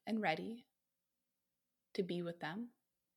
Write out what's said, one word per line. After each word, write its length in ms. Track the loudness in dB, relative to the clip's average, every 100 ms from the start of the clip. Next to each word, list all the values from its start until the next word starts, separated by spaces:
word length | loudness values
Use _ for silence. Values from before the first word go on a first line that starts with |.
| -2
and 160 | 2
ready 460 | 4 2 0 -8 -14 _ _ _ _ _ _ _ _ _ _ _ _ -2
to 80 |
be 180 | 0 2
with 180 | 0 -2
them, 280 | -4 -4 -8 _ _ _ _